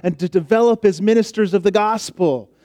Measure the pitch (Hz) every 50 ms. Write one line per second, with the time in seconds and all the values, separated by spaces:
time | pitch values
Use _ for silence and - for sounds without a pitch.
0 | - 180 165 - 180 175 - 185 156 - 226 226 233 233 226 226 - 208 180 156
1 | 196 214 226 233 220 - - 214 214 185 180 202 170 202 190 208 214 214 226 214
2 | - - - - 180 160 135 123 104 - _ _